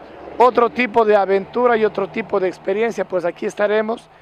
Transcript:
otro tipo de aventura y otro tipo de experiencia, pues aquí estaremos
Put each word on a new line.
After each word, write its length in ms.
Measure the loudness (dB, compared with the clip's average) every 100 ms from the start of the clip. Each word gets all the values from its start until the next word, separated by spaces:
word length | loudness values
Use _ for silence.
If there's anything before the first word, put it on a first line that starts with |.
| -20 -20 -8 2
otro 320 | 2 4 0
tipo 360 | 0 0 2
de 100 | 4
aventura 640 | 4 4 0 -2 0 2 2
y 80 |
otro 240 | 0 -2 -6
tipo 320 | -6 -4 -2
de 80 | -2
experiencia, 580 | -4 -4 -2 -2 -4 -6
pues 180 | -4
aquí 220 | -4 -6 -8
estaremos 640 | -2 -2 0 -2 -6 -12 -20